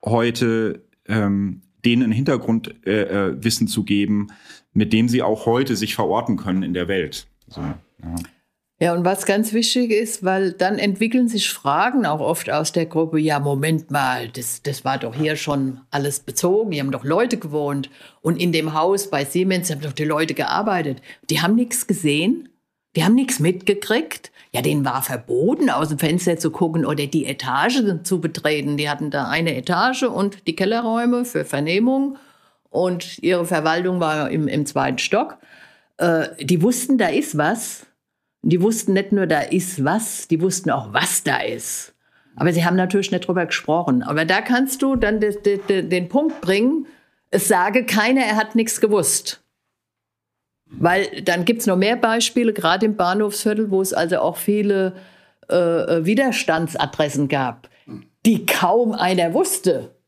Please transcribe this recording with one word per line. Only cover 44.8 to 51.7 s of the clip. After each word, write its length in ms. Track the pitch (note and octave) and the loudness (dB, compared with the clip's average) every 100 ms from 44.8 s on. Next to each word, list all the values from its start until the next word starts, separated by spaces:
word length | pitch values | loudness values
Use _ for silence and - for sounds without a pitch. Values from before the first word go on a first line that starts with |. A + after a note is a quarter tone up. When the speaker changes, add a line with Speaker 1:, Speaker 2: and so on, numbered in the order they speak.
Speaker 2:
du 140 | C4+ C4 | 0 2
dann 240 | A3 G#3+ | 0 0
de-, 200 | G#3 G#3 | 0 0
de-, 200 | G3+ G3 G3 | 0 0 0
de-, 200 | G3 E3 | -2 0
den 200 | F3+ F3 | -2 0
Punkt 320 | C4+ D#4 - | 0 0 -4
bringen, 480 | F3 F#3+ A#3+ D#4 - - _ _ _ | 0 2 2 0 -4 -14 _ _ _
es 160 | F#3+ F#3 | -2 2
sage 400 | F#3+ F#3 A3+ A#3+ | 2 4 2 2
keiner, 360 | G3+ G#3+ C4+ | 0 4 2
er 120 | A#3 | 2
hat 220 | G#3+ A3 A3+ | 0 2 2
nichts 240 | A3+ - | 0 2
gewusst. 640 | A3 G#3 D#3 - - - _ _ _ _ _ _ _ _ _ _ _ _ _ | 4 4 2 0 -4 -12 _ _ _ _ _ _ _ _ _ _ _ _ _
Weil 560 | - E3+ F#3 G3 - | 0 2 2 0 -4
dann 220 | - F3 | -2 0
gibt's 220 | F3 A3+ | 0 0
noch 100 | A3 | 2